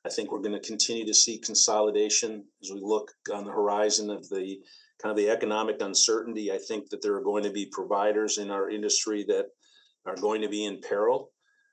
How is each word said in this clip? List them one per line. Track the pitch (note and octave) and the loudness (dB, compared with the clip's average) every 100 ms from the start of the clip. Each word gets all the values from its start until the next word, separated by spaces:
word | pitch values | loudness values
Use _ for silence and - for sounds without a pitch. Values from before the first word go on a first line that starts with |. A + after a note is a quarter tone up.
I | - | -8
think | - - | -4 -4
we're | G#2+ | -4
gonna | G#2+ G#2 | -4 -4
continue | - G#2+ - A#2 G#2+ | -6 -2 0 0 2
to | |
see | G#2 - A2 | 4 4 0
consolidation | - G#2+ - G#2+ G#2+ G#2 G#2+ - A2+ G#2+ G2+ _ | -2 2 4 4 4 4 2 2 -2 -6 -12 _
as | F#2+ | -12
we | G2 | -8
look | G2 G#2+ - - - | -2 -2 -2 -14 -8
on | G2+ | -8
the | G2+ | -4
horizon | G#2+ G#2 G#2 G#2+ G#2+ G#2 | 0 2 4 2 2 0
of | G#2 - | -6 -6
the | G2 F#2+ G2 - - - _ | -6 -4 -8 -14 -20 -20 _
kind | G#2+ | -4
of | G#2 | 2
the | G#2 | 2
economic | A#2 A2 G#2+ G#2+ G#2 | 2 0 0 0 -2
uncertainty. | G2+ F#2+ - A2 A#2 A2+ G2+ | 0 2 4 4 0 -4 -2
I | F#2+ | -4
think | - A2 G2 | -4 -6 -6
that | G2+ | -4
there | G#2 | -2
are | G2 | 0
going | F#2+ G#2 | 0 0
to | G#2 | 0
be | G2+ G2 | -2 -6
providers | - F2+ G2 G#2+ G#2+ G#2+ G#2 | -6 -2 2 2 2 2 0
in | G2+ | -2
our | G2 G2 | -2 -2
industry | G#2+ G#2 - - G#2 G2+ | -2 0 0 0 -2 0
that | G#2 - _ _ - _ _ | 0 0 _ _ -20 _ _
are | F#2 F#2 | -10 -2
going | G#2 A2 | 0 0
to | G#2+ | -2
be | G#2 | -2
in | G#2 F#2+ | -4 -4
peril. | - G2+ A2 C3 - _ _ _ _ | -4 2 2 2 -2 _ _ _ _